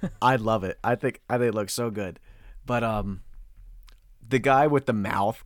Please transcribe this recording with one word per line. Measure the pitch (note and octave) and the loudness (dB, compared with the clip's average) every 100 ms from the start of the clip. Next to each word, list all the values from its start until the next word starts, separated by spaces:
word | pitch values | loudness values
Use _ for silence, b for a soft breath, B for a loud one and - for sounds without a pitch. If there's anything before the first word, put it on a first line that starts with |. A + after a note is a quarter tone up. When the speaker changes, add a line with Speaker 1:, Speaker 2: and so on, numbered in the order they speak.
| - | -6
Speaker 1:
<laughs> | - | 0
Speaker 2:
I | B2 C3 | 2 2
love | A2 A2 | 2 0
it. | F#2+ - A2+ | -2 -4 -2
I | A#2+ | 0
think, | C3 - - | -2 -6 -4
I | B2 | 0
think | A#2+ | 0
it | G#2+ | 0
looks | G2 | -4
so | - A#2+ | -4 -4
good. | G#2 F#2+ - b b b b - | -4 -8 -10 b b b b -4
But, | A#2+ A2+ | -2 -2
um, | G#2+ G2+ G2 - - - - - - - - - - A2 | -2 -4 -8 -12 -18 -20 -20 -20 -20 -20 -20 -20 -20 -2
the | B2+ | 2
guy | C3+ C3+ D3+ | 4 4 6
with | C#3+ C3+ | 2 2
the | |
mouth | A2 F#2 G2 G2+ - | -2 0 0 0 -2